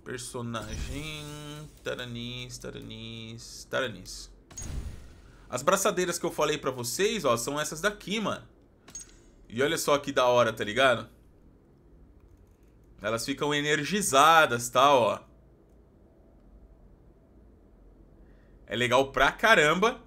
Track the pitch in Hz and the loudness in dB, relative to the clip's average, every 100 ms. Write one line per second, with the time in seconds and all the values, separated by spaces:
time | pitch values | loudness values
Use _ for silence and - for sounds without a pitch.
0 | - 123 - 127 117 117 107 110 - 135 | -12 -12 -10 -10 -8 -8 -8 -8 -8 -8
1 | 156 151 147 147 147 147 151 - - 123 | -10 -10 -12 -12 -12 -14 -16 -12 -10 -8
2 | 123 117 120 123 123 123 127 113 110 110 | -10 -10 -10 -12 -14 -14 -14 -14 -14 -14
3 | 113 113 113 117 - - - 123 127 95 | -14 -14 -14 -16 -16 -18 -8 -4 -4 -8
4 | - - - - _ - - - - - | -16 -16 -18 -20 _ -14 -8 -8 -8 -12
5 | - - - - - 123 143 190 220 175 | -16 -20 -20 -20 -10 -4 2 2 2 0
6 | 180 170 170 - 151 151 147 127 120 - | -2 -2 -4 0 0 0 -4 -6 -6 -2
7 | 202 226 147 120 - 147 151 156 190 208 | -2 0 0 0 0 -4 -6 -4 -4 -4
8 | - 214 185 104 - - _ _ - - | -6 -4 -2 -6 -10 -20 _ _ -20 -20
9 | - - - - - 113 139 160 - 147 | -20 -20 -20 -20 -14 -2 0 0 2 0
10 | 139 139 127 123 117 110 107 110 135 117 | 2 2 4 6 4 2 -4 2 4 2
11 | 113 - - _ - _ _ _ _ - | -4 -18 -20 _ -20 _ _ _ _ -20
12 | - - - - - _ _ _ _ - | -20 -20 -20 -20 -20 _ _ _ _ -10
13 | 101 113 127 139 147 147 147 151 143 196 | -4 -4 -4 -4 -2 -2 0 0 0 -2
14 | 196 135 151 165 151 120 120 127 139 139 | 2 6 8 8 6 2 0 4 6 6
15 | 110 101 - - _ _ _ - _ _ | 4 0 -8 -20 _ _ _ -20 _ _
16 | _ _ _ _ - - - - - - | _ _ _ _ -20 -20 -20 -20 -20 -20
17 | - _ _ - - - - - - - | -20 _ _ -20 -20 -20 -20 -20 -20 -20
18 | - - - - _ - - 113 120 123 | -20 -20 -20 -20 _ -20 -8 -2 2 4
19 | 139 127 139 - 220 220 151 170 220 262 | 2 4 2 4 6 6 6 4 2 -2